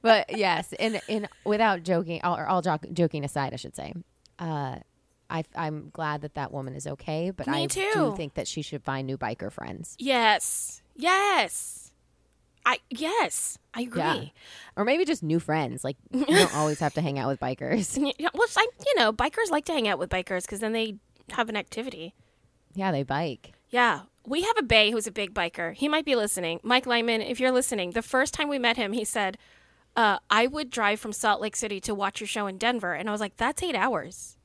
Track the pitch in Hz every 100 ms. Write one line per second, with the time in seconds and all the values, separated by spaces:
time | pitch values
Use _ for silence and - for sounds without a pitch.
0 | 226 214 - 220 196 165 - - 226 208
1 | - 220 208 - - 208 220 185 165 170
2 | 165 165 180 170 - 185 175 156 - 175
3 | 165 156 143 147 135 127 - - - 175
4 | - _ _ - 170 151 135 127 - _
5 | _ _ _ 165 160 - 160 151 151 -
6 | 156 147 147 - 139 143 135 135 143 143
7 | - 156 180 185 - 285 - - 392 427
8 | 277 196 147 - - - 147 143 139 135
9 | 135 135 113 117 - - - - 165 -
10 | 254 254 226 202 - - - - _ -
11 | 311 381 403 349 196 - - - - _
12 | _ _ _ _ _ _ 247 - _ 247
13 | 311 440 233 - - - _ 233 240 233
14 | 156 120 143 _ - - - - 214 302
15 | 330 311 156 165 - 156 139 127 131 143
16 | _ 254 285 359 403 147 156 147 151 -
17 | 151 139 123 139 127 131 131 220 180 269
18 | 285 - 320 - 453 - 453 - 554 466
19 | 220 214 262 - 427 302 - 311 220 180
20 | 180 185 180 185 - 202 220 226 226 196
21 | _ _ - - 226 214 - - 254 160
22 | 165 _ _ _ _ _ _ 196 190 147
23 | 135 139 165 120 - _ _ 240 240 156
24 | 185 _ - 294 403 453 254 226 214 226
25 | 214 202 196 208 170 - 170 196 285 302
26 | 302 247 208 190 165 165 220 247 254 240
27 | 233 220 - 240 254 254 262 214 180 220
28 | - 254 294 - 294 285 240 240 208 233
29 | 214 233 196 196 _ _ _ _ _ -
30 | 202 196 _ 208 247 302 262 247 208 214
31 | 214 202 220 202 214 - 220 202 - 202
32 | 196 - 208 220 202 190 226 240 185 151
33 | 214 208 208 - 233 302 359 247 226 196
34 | - - - -